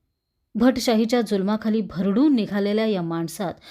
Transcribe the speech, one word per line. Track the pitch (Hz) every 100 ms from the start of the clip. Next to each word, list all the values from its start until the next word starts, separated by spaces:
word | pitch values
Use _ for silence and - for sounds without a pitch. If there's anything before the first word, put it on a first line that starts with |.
| _ _ _ _ _
भटशाहीच्या | 214 247 254 - 220 226 247
जुलमाखाली | 220 202 190 214 220 220
भरडून | 180 160 196 202 302
निघालेल्या | 254 202 202 196 214 220
या | 190
माणसात | 165 165 165 - 180 - -